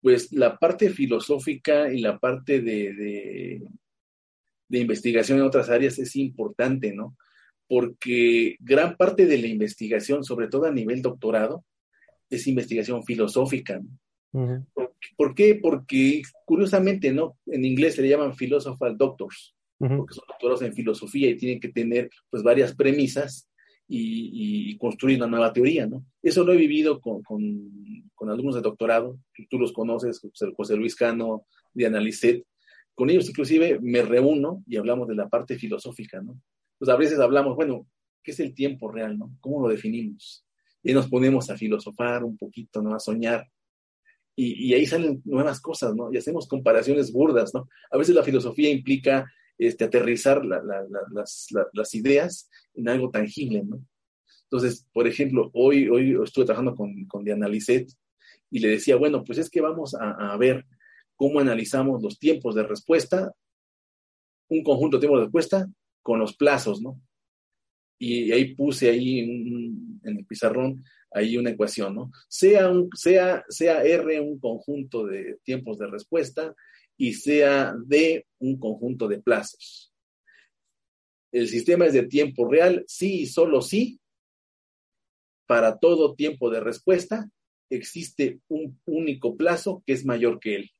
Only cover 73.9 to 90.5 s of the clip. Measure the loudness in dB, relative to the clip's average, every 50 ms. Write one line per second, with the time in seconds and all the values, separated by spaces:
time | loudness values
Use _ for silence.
73.9 | 4 4 2 0 -2 -2 -2 -6 -6 -6 -4 -4 -6 -4 -8 -8 -8 -8 -8 -6
74.9 | -6 -6 -4 -4 -6 -8 -8 -10 -12 -12 _ -6 -6 -6 -6 -10 -10 -8 -8 -10
75.9 | -10 -12 -10 _ -2 -2 -2 -2 -6 -8 -8 -8 -10 _ _ _ _ _ _ _
76.9 | _ _ -4 -2 -2 -4 -2 0 4 4 4 4 4 2 0 -2 -4 -10 -2 2
77.9 | 2 4 4 4 2 -2 -6 _ _ _ -4 -4 -4 -2 -4 -6 -6 -4 -6 -8
78.9 | -6 -4 -4 -4 -4 -2 0 0 0 2 0 -8 -16 _ -20 -20 -20 -20 -20 _
79.9 | _ _ _ _ _ _ _ _ _ _ _ _ _ _ _ _ _ _ _ _
80.9 | _ _ _ _ _ _ _ _ -2 -2 -2 0 -2 -2 2 2 4 4 4 4
81.9 | 4 2 2 2 0 0 0 0 0 -2 0 2 4 6 6 6 4 2 -4 -10
82.9 | -8 -4 -4 -2 -2 -2 -4 -4 2 2 2 4 4 2 2 0 0 0 -2 -2
83.9 | -6 _ _ _ _ _ _ _ _ _ _ _ _ _ _ _ _ _ _ _
84.9 | _ _ _ _ _ _ _ _ _ _ _ _ 2 4 4 4 2 4 4 4
85.9 | 6 6 2 2 2 -2 -4 -4 -4 -4 -4 -2 -2 -2 -4 -6 -8 -4 _ 2
86.9 | 2 2 2 -4 -6 -8 -8 -10 _ _ _ _ _ _ _ _ -8 -8 -8 -10
87.9 | -12 -12 -12 -12 _ -2 -2 -2 -2 -8 _ _ -8 -8 -8 -10 -14 _ _ -6
88.9 | -4 -4 -4 -4 -6 -4 -4 -6 -2 0 0 2 2 0 -2 -6 -6 -6 _ -4
89.9 | -4 -2 0 -4 -2 2 2 0 0 -2 -4 -6